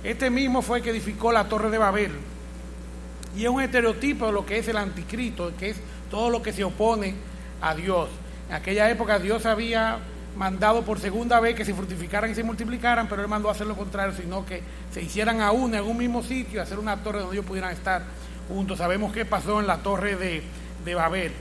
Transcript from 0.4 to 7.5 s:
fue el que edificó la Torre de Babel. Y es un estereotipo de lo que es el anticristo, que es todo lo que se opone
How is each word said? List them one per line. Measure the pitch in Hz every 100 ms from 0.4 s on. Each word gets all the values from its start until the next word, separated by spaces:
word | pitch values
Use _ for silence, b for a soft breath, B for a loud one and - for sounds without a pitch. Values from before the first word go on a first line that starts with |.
| 269 247
fue | - 240
el |
que | 233
edificó | 226 202 214 226
la | 233 208
Torre | 214 214
de | 220
Babel. | 208 196 202 147 139 - - - - - - - - - - 185
Y |
es | 226
un | 254
estereotipo | 262 254 233 214 269 285 226
de |
lo | 202 196
que | 208
es | 233
el | 214
anticristo, | 202 180 165 226 247 - 175 170
que | 190
es | 214 - B -
todo | 202 233
lo | 233
que | 233
se | 185
opone | 196 185 214 226 196 196 - B B